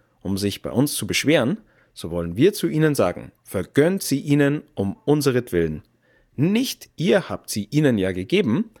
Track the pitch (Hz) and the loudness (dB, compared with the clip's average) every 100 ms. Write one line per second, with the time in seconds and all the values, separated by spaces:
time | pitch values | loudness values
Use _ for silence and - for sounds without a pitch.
0 | _ _ 90 98 101 - 73 110 143 - | _ _ -8 -4 -4 -4 -4 -2 -2 -2
1 | 110 - 131 160 120 180 - _ _ - | -4 -2 2 2 2 -4 -8 _ _ -16
2 | 87 85 85 90 180 208 170 151 156 139 | -8 -6 -4 2 2 2 -2 2 2 2
3 | 92 87 65 _ - 98 87 - 160 190 | 0 -2 -12 _ -8 -6 0 2 2 0
4 | - 139 - 143 143 147 - - 98 - | -2 -4 2 2 2 0 -6 -6 -4 -2
5 | - 151 139 123 120 87 82 78 - _ | 0 2 2 0 0 0 0 -4 -12 _
6 | _ _ _ - 160 214 262 - - - | _ _ _ -2 0 0 -2 -6 -14 -4
7 | 175 208 - 98 - 107 101 143 151 110 | 2 2 0 -8 -6 -6 -2 2 2 2
8 | 92 90 92 190 147 135 226 _ | 0 -2 0 0 2 0 -2 _